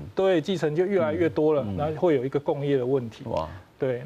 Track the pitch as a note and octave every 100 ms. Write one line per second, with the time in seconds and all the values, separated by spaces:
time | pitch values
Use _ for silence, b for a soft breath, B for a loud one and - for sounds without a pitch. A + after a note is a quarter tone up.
0 | D2 - F#3+ F3+ D3 F3+ D#3 D3+ F#3 G3
1 | D#3 D#3+ D#3+ - D#3 D3 A2 F#2+ D3+ D3+
2 | F3+ C#3+ B2+ C#3+ C#3+ C#3+ C#3+ C#3 B2 C#3
3 | A#2 - - - D#2+ F#2 - - C3+ A#2+